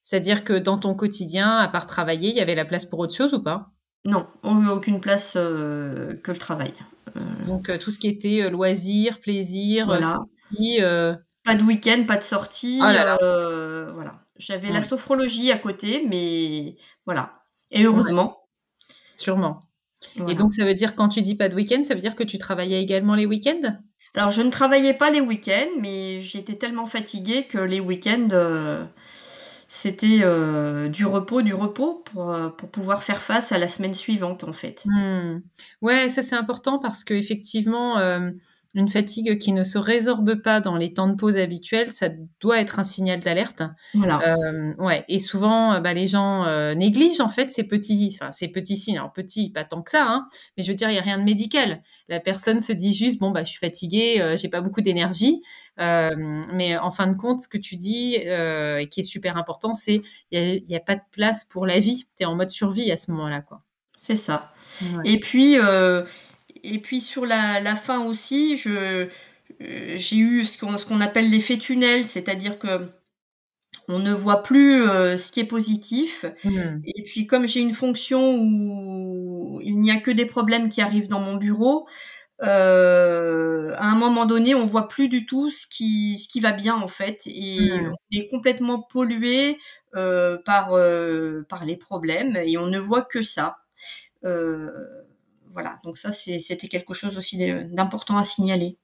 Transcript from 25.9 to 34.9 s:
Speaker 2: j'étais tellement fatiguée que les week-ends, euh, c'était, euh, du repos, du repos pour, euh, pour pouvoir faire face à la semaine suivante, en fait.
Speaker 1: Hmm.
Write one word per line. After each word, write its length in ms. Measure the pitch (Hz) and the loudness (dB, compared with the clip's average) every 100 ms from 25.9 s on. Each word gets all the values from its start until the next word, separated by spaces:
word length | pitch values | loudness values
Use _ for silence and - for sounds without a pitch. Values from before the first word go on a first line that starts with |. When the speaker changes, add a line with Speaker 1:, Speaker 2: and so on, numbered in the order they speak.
| 190 190 185 | -6 -6 -8
Speaker 2:
j'étais 380 | 185 202 190 208 | -8 -12 -10 -8
tellement 300 | 240 233 226 | -6 -6 -6
fatiguée 580 | 226 214 202 185 247 | -6 -8 -8 -2 -2
que 140 | 269 214 | -2 -4
les 200 | 185 190 | -2 -2
week-ends, 500 | 185 180 208 233 226 | -2 -2 0 2 4
euh, 520 | 185 170 160 151 - - - - - - - - - _ | 2 2 0 -4 -6 -10 -16 -20 -18 -16 -16 -18 -20 _
c'était, 500 | - 202 190 214 220 | -6 -6 0 4 6
euh, 680 | 185 165 156 151 147 147 147 | 6 4 2 0 -2 -2 -4
du 180 | 165 202 | -2 0
repos, 340 | 196 190 247 | 0 0 0
du 120 | 214 | 2
repos 480 | 190 208 208 294 339 | 0 -4 -2 -4 -4
pour, 260 | - 196 175 | -12 -8 -6
euh, 180 | 170 160 | -4 -6
pour 180 | 165 - | -8 -12
pouvoir 320 | - 190 202 | -8 -4 -2
faire 200 | - 202 | -2 -4
face 300 | - 220 226 | 0 0 0
à 60 | 185 | 0
la 100 | 175 | 0
semaine 260 | - 190 | -2 -4
suivante, 500 | 190 - 214 175 180 | -4 -2 -2 -2 -6
en 80 | 165 | -10
fait. 300 | 160 - - | -10 -12 -8
Speaker 1:
Hmm. 520 | 208 | -2